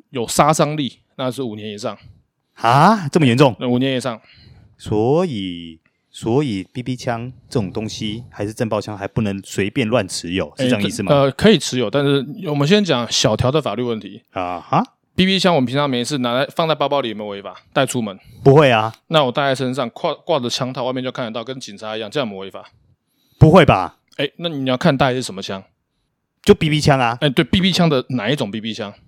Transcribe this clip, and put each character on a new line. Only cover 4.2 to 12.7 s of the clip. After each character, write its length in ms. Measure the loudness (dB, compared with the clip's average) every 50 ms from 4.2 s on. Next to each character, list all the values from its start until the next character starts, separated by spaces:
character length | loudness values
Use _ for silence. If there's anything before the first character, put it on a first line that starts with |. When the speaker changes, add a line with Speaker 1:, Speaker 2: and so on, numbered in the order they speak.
| _ _ -20 -20 -20 -20 -20 -20 -20 _ _ _
Speaker 2:
所 480 | -8 -4 -2 0 2 2 2 2 0
以， 540 | -2 -4 -6 -6 -6 -8 -10 -12 -14 -18 -20 _ _ _ _ _ _
所 340 | -16 -8 -4 0 0 0 0
以 220 | 0 -2 -4 -6 _ -10
B 100 | -10 -8
B 140 | -6 -6
枪 340 | -6 -4 -6 -6 -6 -6 -12 -14 -18 _ -6
这 100 | -4 -2
种 100 | -2 -2
东 160 | -4 -6 -6
西， 380 | -6 -8 -8 -8 -8 -8 -8 -12 -14
还 160 | -10 -8 -8
是 80 | -6 -4
震 120 | -4 -4 -2
爆 120 | -2 -2
枪， 160 | -4 -4 -10
还 100 | -10 -8
不 140 | -6 -4 -2
能 180 | -2 -2 -4 -6 -10
随 240 | -10 -4 -4 -4 -2
便 180 | -2 -2 -2 0
乱 200 | 0 0 -2 -2
持 240 | -6 -10 -8 -4 -4
有， 180 | -4 -4 -4 -6
是 120 | -4 0 0
这 60 | 0
样 80 | 0 0
意 60 | -2
思 140 | -4 -4 0
吗？ 100 | 2 2
Speaker 1:
哎， 40 | 2
呃， 120 | 2 0 0
可 180 | 2 4 4
以 80 | 4 4
持 200 | 2 -2 -2 -2
有， 120 | -2 0
但 120 | 0 0 2
是 220 | 2 2 0 -2 -4 -10 -10 -6
我 80 | -4 -2
们 120 | 0 2
先 160 | 2